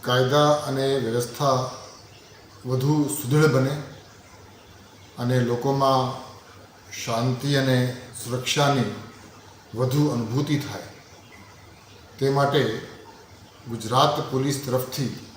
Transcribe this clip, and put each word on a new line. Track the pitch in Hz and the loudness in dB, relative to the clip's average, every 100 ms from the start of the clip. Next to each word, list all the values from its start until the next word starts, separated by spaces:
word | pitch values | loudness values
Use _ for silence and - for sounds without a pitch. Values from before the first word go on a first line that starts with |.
કાયદા | - 127 127 147 147 | 2 2 4 4 4
અને | 147 135 135 135 135 | 4 0 -2 0 0
વ્યવસ્થા | 113 120 120 - 143 131 - - - - - - - - - - 127 | 0 -2 -4 -2 0 2 -2 -8 -16 -20 -20 -20 -20 -20 -20 -14 -4
વધુ | 127 139 151 143 - | -2 0 0 0 -4
સુદૃઢ | 120 151 156 | 0 4 4
બને | 131 135 147 - - - - - - - - - - - - - - | 4 0 -2 -10 -16 -20 -20 -20 -20 -20 -20 -20 -20 -20 -20 -20 -6
અને | 123 127 | 0 2
લોકોમાં | 120 120 139 139 135 131 127 - - - - - - - - - | 2 0 0 2 4 4 0 -6 -14 -20 -20 -20 -20 -20 -18 -10
શાંતિ | - 113 127 123 143 | -4 -2 0 -2 0
અને | 143 135 127 123 - - - | 0 2 2 2 -4 -14 -14
સુરક્ષાની | 117 127 - 151 143 139 104 104 - - - - - - - | -6 -6 -2 2 2 2 0 -4 -14 -20 -20 -20 -20 -20 -14
વધુ | 110 127 143 147 | -4 0 2 2
અનુભૂતિ | 120 110 123 147 143 | 0 -2 -2 0 -2
થાય, | - 95 - - - - - - - - - - - - - - | -4 -10 -12 -18 -20 -20 -20 -20 -20 -20 -20 -20 -20 -20 -20 -2
તે | 135 | 0
માટે | 143 139 151 113 107 - - - - - - - - 120 | 2 2 2 0 -2 -10 -18 -20 -20 -20 -20 -20 -20 -12
ગુજરાત | 113 110 123 147 - - | -10 -2 4 4 2 -2
પોલીસ | 131 139 135 127 | -2 0 -2 -2
તરફથી | 127 - - 123 98 - | -2 -2 -4 -4 -6 -16